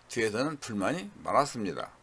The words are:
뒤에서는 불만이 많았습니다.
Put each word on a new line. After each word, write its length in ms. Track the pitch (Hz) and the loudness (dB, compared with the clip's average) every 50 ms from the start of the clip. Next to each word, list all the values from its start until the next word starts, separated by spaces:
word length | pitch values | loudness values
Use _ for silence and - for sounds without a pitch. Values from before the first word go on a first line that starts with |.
| - - | -12 -6
뒤에서는 500 | - 120 110 110 104 117 139 156 151 139 | 0 2 2 2 2 2 0 0 -2 -6
불만이 520 | - - 110 101 92 110 147 185 196 202 - - - | -6 -4 -2 0 2 2 0 0 -4 -8 -12 -8 -2
많았습니다. 680 | 85 98 127 143 139 - 120 104 92 73 62 - - - - | 2 4 4 4 4 0 -4 -4 -4 -4 -6 -8 -10 -12 -20